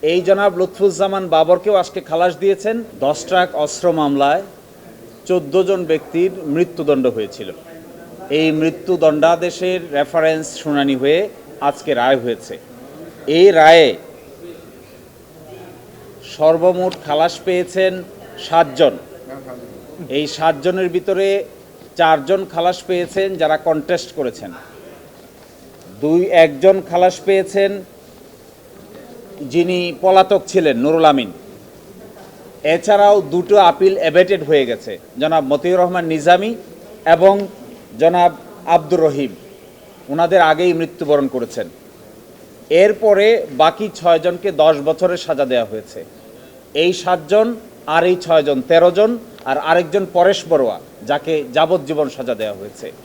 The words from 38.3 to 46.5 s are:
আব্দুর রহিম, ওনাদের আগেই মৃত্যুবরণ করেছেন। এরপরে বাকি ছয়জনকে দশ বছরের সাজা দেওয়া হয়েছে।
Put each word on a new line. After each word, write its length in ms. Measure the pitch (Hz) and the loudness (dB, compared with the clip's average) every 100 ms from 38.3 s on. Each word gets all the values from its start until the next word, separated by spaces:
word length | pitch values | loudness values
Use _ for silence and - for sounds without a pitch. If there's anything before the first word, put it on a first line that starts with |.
| - - - - | 0 -20 -18 0
আব্দুর 340 | 170 156 170 | 0 0 0
রহিম, 300 | 160 139 160 190 - - - - - - - | 0 0 -6 -10 -20 -20 -20 -20 -20 -20 -10
ওনাদের 320 | 147 170 185 | -2 0 2
আগেই 320 | 160 156 180 | 4 2 0
মৃত্যুবরণ 540 | 165 165 - 151 147 135 | -2 -6 -8 0 0 0
করেছেন। 420 | 131 117 - 101 - - - - - - - - - - | -6 -8 -8 -12 -14 -20 -20 -20 -20 -20 -20 -20 -20 0
এরপরে 760 | 165 202 214 220 196 208 226 143 131 | 4 4 4 2 4 4 2 -2 2
বাকি 320 | 160 170 208 | 0 2 -10
ছয়জনকে 580 | - 170 165 170 175 202 | -4 0 2 0 -4 -8
দশ 240 | 156 156 151 | 2 2 2
বছরের 320 | 143 160 180 175 | -2 -2 -2 -4
সাজা 280 | - 143 | -6 -4
দেওয়া 200 | 135 123 | -2 -2
হয়েছে। 400 | 110 110 104 - 80 - - - - | -4 -10 -14 -20 -20 -20 -20 -20 -20